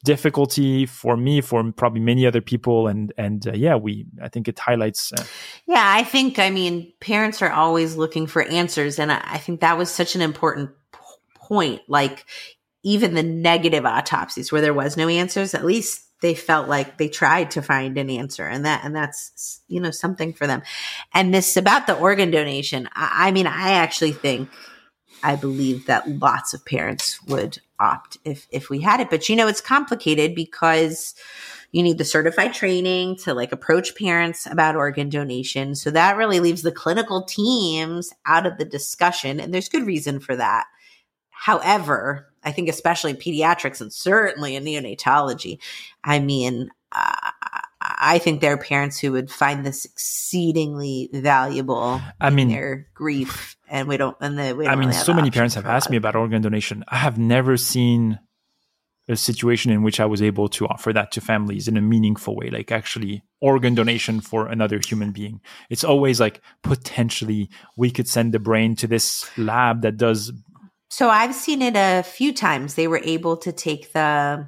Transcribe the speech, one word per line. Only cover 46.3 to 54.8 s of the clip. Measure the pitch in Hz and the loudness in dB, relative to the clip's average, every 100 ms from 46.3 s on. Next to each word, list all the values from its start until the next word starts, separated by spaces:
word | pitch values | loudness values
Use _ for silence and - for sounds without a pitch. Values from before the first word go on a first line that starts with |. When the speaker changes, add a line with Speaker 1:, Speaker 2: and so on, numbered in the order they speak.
| 139 123 120 127 _ _ | 0 -2 -4 -8 _ _
Speaker 2:
uh, | - 50 50 - - - - - _ | -4 -2 -2 -6 -10 -12 -10 -12 _
I | - - 143 170 | -10 -2 2 2
think | 170 151 | 2 2
there | 147 | 0
are | 143 | 0
parents | - 143 143 139 | -2 -2 -2 -4
who | 139 | -2
would | 131 131 | -2 -4
find | - 143 143 | 0 0 0
this | 139 135 | -6 -8
exceedingly | - - - - - 180 170 160 151 147 143 131 127 | -12 -10 -8 -6 -4 -2 0 0 -2 -4 -6 -6 -6
valuable | 139 135 135 131 135 131 117 120 127 - - | -4 2 2 2 -2 -2 -2 -2 -4 -8 -2
Speaker 1:
I | 139 | 2
Speaker 2:
in | |
Speaker 1:
mean, | 139 127 | 4 4
Speaker 2:
their | 113 139 135 143 | 2 -4 -8 -12
grief, | _ 156 139 131 - - - _ | _ -4 -4 -4 -8 -14 -20 _
and | 139 135 | -6 -2
we | 139 | -2
don't, | 135 - | -2 -2
and | 143 143 | -6 -4
the, | 139 | -4
we | 127 151 | -2 0
Speaker 1:
I | |
Speaker 2:
don't | |
Speaker 1:
mean, | 135 | 2